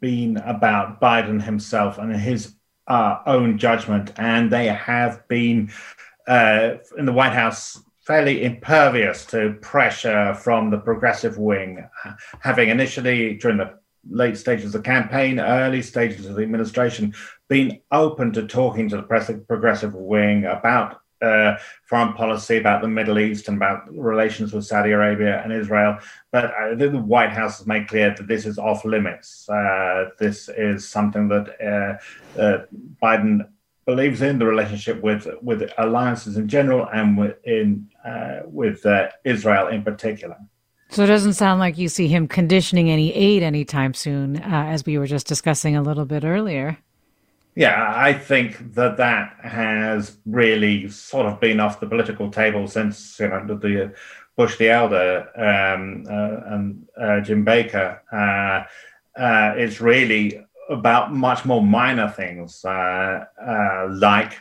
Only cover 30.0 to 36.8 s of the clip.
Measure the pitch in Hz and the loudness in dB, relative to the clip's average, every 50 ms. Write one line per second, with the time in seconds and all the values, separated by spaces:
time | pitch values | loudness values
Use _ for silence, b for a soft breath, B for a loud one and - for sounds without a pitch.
30 | 95 92 - - 107 104 101 - - - - 113 107 104 101 98 - - - 107 | -2 -4 -4 -4 -2 -2 -2 -4 -10 -10 -6 -2 -2 -2 -2 -4 -6 -6 -4 -2
31 | 104 104 104 104 104 101 104 104 104 - - - 110 104 104 101 101 101 98 - | -2 0 0 0 0 0 0 0 -2 -4 -8 -8 -6 -4 -2 -2 -2 -4 -6 -10
32 | - - - - - - - - 107 104 95 90 - - - 107 - - - - | -14 -20 -20 -20 -20 -10 -4 0 2 2 2 0 -2 -10 -18 -20 -20 -20 -6 0
33 | 117 113 110 104 104 107 104 104 104 - _ _ _ _ _ _ _ 131 127 127 | 2 2 4 4 2 2 2 0 0 -4 _ _ _ _ _ _ _ -2 0 2
34 | 139 147 123 - 135 143 139 123 113 113 110 110 104 104 104 104 - 117 107 - | 0 0 0 0 0 0 0 2 2 2 2 2 0 -2 -4 -6 -6 -6 -6 -2
35 | 104 107 107 104 - - - - 123 123 113 107 107 - - - 113 113 113 107 | -2 0 -2 -2 -4 -8 -12 -10 -6 -4 -4 -4 -4 -4 -4 -2 -2 0 0 0
36 | 127 123 120 117 - 107 101 107 107 104 139 143 139 131 127 123 | 0 0 -2 -4 -6 -6 -4 -4 -2 0 2 2 2 4 2 0